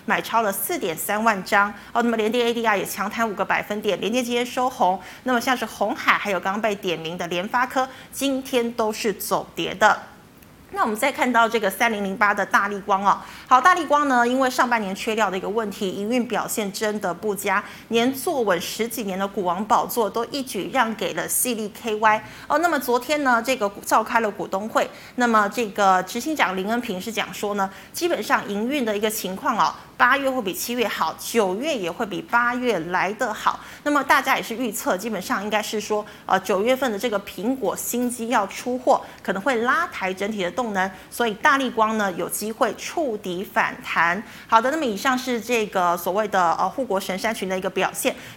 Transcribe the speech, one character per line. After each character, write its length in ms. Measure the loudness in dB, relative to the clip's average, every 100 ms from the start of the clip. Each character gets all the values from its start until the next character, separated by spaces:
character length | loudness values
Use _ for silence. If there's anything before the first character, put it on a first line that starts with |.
| -2
买 140 | 0
超 220 | 2 0
了 80 | 0
四 260 | 0 -2 -2
点 200 | -2 -4
三 260 | -2 0
万 180 | 2 0
张 280 | 2 4 4 0 -4
哦。 100 | 0
那 80 | 2
么 60 | 2
联 140 | 2
电 140 | 2 2
A 40 |
D 140 | 2 2
R 100 | 2
也 80 |
强 240 | 0 -4 -6
弹 220 | -2 -2
五 20 |
个 120 | -2
百 180 | -2 -2
分 180 | -2 -4
点， 200 | -2 -2
联 100 | 0
电 140 | -2
今 100 | 0
天 100 | -2
收 240 | -2 -2 -2
红。 320 | 2 0 0 -6 -10
那 100 | -2
么 80 | 0
像 160 | 2 0
是 80 |
鸿 300 | -2 -4 -2
海， 240 | 0 2 2
还 140 | 2
有 80 | -2
刚 140 | -2
刚 60 | -2
被 140 | -2
点 240 | -2 -2 -4
名 180 | -4 -6
的 80 | -4
联 200 | -4 -2
发 160 | 0
科， 240 | 0 0 -2 -4 -16
今 320 | -4 -2 -2
天 300 | 0 0 0
都 200 | 0 -2
是 200 | 0 -2
走 340 | -2 -2 -2 -2
跌 180 | -6 -6
的。 240 | 4 4 4 -2 -20 -20 -20 -20 -20 -10
那 120 | -2
我 40 | 0
们 80 |
再 160 | 2 0
看 220 | 2 2
到 160 | 4 4
这 100 | 2
个 120 | 0
三 200 | 0 0
零 140 | 0
零 100 | -2
八 200 | 2 2
的 100 | 2
大 240 | 2 2 2
立 100 | -2
光 220 | 0 2
哦， 160 | 4 2 -2 -16 4
好， 120 | 6
大 140 | 8
立 140 | 4 4
光 200 | 2 4
呢， 220 | 4 4
因 100 | 4
为 120 | 2
上 180 | 2 2
半 100 | 2
年 160 | 0
缺 200 | -4 -2
料 160 | 0 2
的 60 | 0
一 40 |
个 80 | -2
问 200 | -2 -4
题， 200 | -4 -4
营 200 | -2 0
运 180 | 0 0
表 180 | -2 -2
现 240 | -4 -4
真 300 | -2 -4 -2
的 120 | -4
不 220 | -4 -4
佳， 300 | -2 0 0 -2 -10 -2
连 240 | 2 2
坐 300 | 0 -2 0
稳 180 | 2 0
十 260 | 0 -4 -4
几 180 | -4
年 140 | -4 -2
的 80 | -2
股 180 | -2
王 200 | -2 -2
宝 220 | 2 2 2
座 240 | 0 -2
都 120 | -2 -4
一 160 | -6
举 280 | -6 -6 -2
让 240 | 0 0
给 200 | 0 -4
了 120 | -4 -2
矽 280 | -2 -2
力 180 | -2 -6
K 200 | -8 -6
Y 300 | 2 4 2 0 -14 -2
哦。 100 | 0
那 100 | 2
么 100 | 0
昨 220 | 0 -2
天 240 | 0 0
呢， 180 | 2 2
这 140 | 2 0
个 160 | -2 -4
召 220 | 0 2
开 160 | 2 2
了 100 | 0
股 160 | -2 -4
东 220 | -4 -2
会， 180 | 0 0 -4 -12
那 120 | 0 4
么 220 | 6 4
这 180 | 2 -2
个 320 | 4 6 6
执 180 | 2 -4
行 160 | -4 2
长 180 | 2
林 140 | 2 -2
恩 100 | -2
平 180 | -2 -6
是 100 | -4
讲 220 | -4 -4
说 220 | -4 -4
呢， 160 | 0 -2 -4 -14
基 120 | -4 -2
本 160 | 0
上 240 | 0 0 0
营 220 | -4 -2
运 160 | 0
的 100 | 0
一 60 | 0
个 100 | 0
情 240 | -2 -4
况 220 | -4 -2 2
哦， 180 | 0 0 -12 0
八 220 | 4 4
月 120 | 2
会 120 | -2
比 100 | -2
七 220 | -4 -4
月 120 | 0 0
好， 300 | 0 -2 -2
九 380 | -2 2 2 0
月 180 | -2
也 160 | -2 -4
会 140 | -4
比 160 | -4 -6
八 340 | -2 0 2
月 240 | 0 0 0 0
来 200 | 0 0
得 180 | 0 -4
好。 260 | 0 -2 -2 -8 -8
那 60 | 0
么 140 | 2
大 160 | 4 4
家 160 | 4 0
也 60 |
是 120 | 0
预 160 | -4 -4
测， 280 | -2 -2 -2
基 100 | -2
本 120 | -4
上 220 | -4 -4
应 60 | 0
该 140 | -2
是 180 | 0 -4
说， 240 | -2 -2 -4 -10 0
呃， 120 | 0
九 220 | 2 2
月 140 | 2 2
份 160 | 0
的 60 | -2
这 100 | -2
个 100 | -2
苹 360 | -4 -4 -2 0
果 180 | -2
新 360 | -2 -4 -2 -2
机 180 | -2 0
要 180 | 0 0
出 280 | -4 -6 -2
货， 240 | 2 2 0 -8
可 100 | -4
能 80 | -2
会 140 | 0 0
拉 240 | 2 2 0
抬 260 | -4 -4
整 180 | -4 -4
体 140 | -2
的 60 | -2 -2
动 140 | -2
能， 180 | 0 -2 -4 -12
所 160 | -2 -2
以 60 |
大 220 | 2 4 4
立 140 | 2
光 260 | 2 2 2
呢 160 | 0
有 160 | -2 -4
机 240 | -6 -6
会 220 | 0 0 0
触 400 | -6 -4 -2 -4
底 260 | -6 -6
反 340 | -4 -2 -2 -4
弹。 400 | -4 2 2 2 -4 -16 2
好 140 | 4
的， 100 | 4
那 60 | 2
么 80 |
以 120 | 0 0
上 200 | 0 0
是 240 | 0 -4
这 260 | 0 0 0
个 280 | 2 2 2
所 160 | 0
谓 160 | 0 2
的， 240 | 2 4
呃， 140 | 4 0
护 160 | -2
国 160 | -2 -2
神 160 | -2 -2
山 160 | -2
群 140 | -2 -2
的 80 | -2
一 40 |
个 100 | -2
表 200 | 0 -2
现。 220 | 0 -4 -4 -10